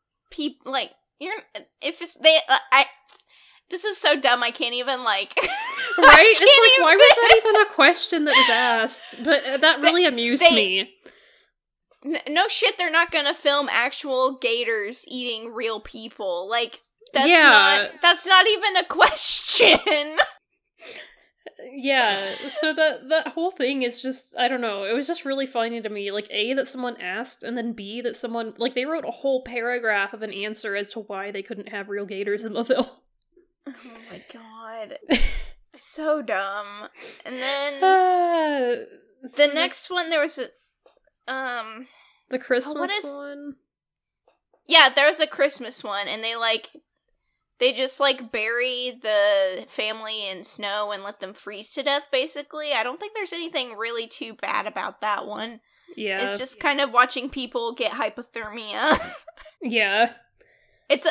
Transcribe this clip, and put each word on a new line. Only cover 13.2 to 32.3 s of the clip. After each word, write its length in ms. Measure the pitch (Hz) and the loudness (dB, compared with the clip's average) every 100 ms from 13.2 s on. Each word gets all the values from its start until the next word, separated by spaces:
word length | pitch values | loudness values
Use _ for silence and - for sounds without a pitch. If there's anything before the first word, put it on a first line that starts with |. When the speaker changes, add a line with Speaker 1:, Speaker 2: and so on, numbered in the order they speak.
| 285 | -2
Speaker 1:
film 380 | 311 294 285 277 | 0 0 0 0
actual 640 | - 247 - 294 254 262 262 | -2 -2 -4 -4 -2 -2 -2
gators 720 | 233 233 233 220 202 247 - | -4 -2 -2 -4 -6 -10 -12
eating 420 | 254 247 226 226 | -10 -8 -8 -10
real 260 | 226 226 214 | -8 -8 -8
people. 680 | - 226 220 - 285 254 196 | -12 -16 -18 -10 -6 -6 -4
Like, 320 | 233 233 - _ _ 453 | -4 -4 -10 _ _ -6
that's 120 | 240 277 | 0 4
Speaker 2:
Yeah. 640 | 339 294 214 196 196 202 | 8 8 8 8 4 0
Speaker 1:
not, 100 | - | 0
that's 240 | 349 359 349 | 2 2 6
not 200 | 381 381 | 6 6
even 300 | 427 427 370 | 2 0 0
a 80 | |
<laughs> 40 | - | -2
question. 1300 | 330 - - - - - - 453 - - 302 294 311 587 - _ _ _ _ - - - _ _ _ - - 254 | 2 4 4 4 2 2 4 6 6 2 -2 0 -2 -2 -4 _ _ _ _ -20 -20 -20 _ _ _ -20 -20 -18
Speaker 2:
Yeah, 640 | 269 262 269 226 196 196 185 277 302 | -6 -2 2 2 0 -4 -8 -10 -4
so 140 | 311 | -2
that, 340 | 311 311 262 262 | 2 0 0 -2
that 200 | 311 294 | -2 -2
whole 220 | 330 339 | -4 -4
thing 320 | 359 254 277 | -2 -2 -2
is 200 | 247 240 | -4 -6
just, 340 | 262 262 - - | -10 -10 -12 -2
I 80 | 247 | -2
don't 120 | 262 | -2
know, 240 | 233 202 | -4 -6
it 80 | 196 | -4
was 140 | 240 285 | -4 -4
just 180 | 330 | -6
really 220 | 277 269 269 | -6 -6 -4
funny 340 | 240 226 233 | -4 -4 -4
to 80 | 214 | -8
me. 220 | 208 202 | -8 -6
Like, 160 | 202 208 | -8 -6
A, 220 | 202 220 | -4 -2
that 140 | 262 262 | -2 -4
someone 320 | 262 247 233 | -8 -10 -8
asked, 420 | 180 196 262 - | -8 -8 -10 -12
and 140 | - 247 | -10 -8
then 160 | 233 | -8
B, 300 | 226 202 226 | -8 -12 -8
that 120 | 240 - | -8 -8
someone, 360 | 240 233 226 - | -8 -8 -10 -6
like, 160 | 240 | -4
they 100 | 262 | -4
wrote 220 | 269 320 - | -4 -6 -8
a 40 | |
whole 320 | 233 277 262 | -6 -4 -4
paragraph 720 | 254 240 233 247 226 208 196 | -4 -8 -6 -4 -4 -4 -6
of 100 | 220 | -8
an 100 | 214 | -12
answer 440 | 196 208 214 220 202 | -10 -10 -10 -8 -8
as 120 | 202 | -8
to 100 | 233 | -12
why 300 | 208 196 196 | -12 -12 -10
they 120 | 208 | -12
couldn't 260 | - 208 202 | -12 -14 -12
have 180 | 202 202 | -12 -10
real 160 | 202 | -10
gators 400 | 202 196 208 | -8 -8 -6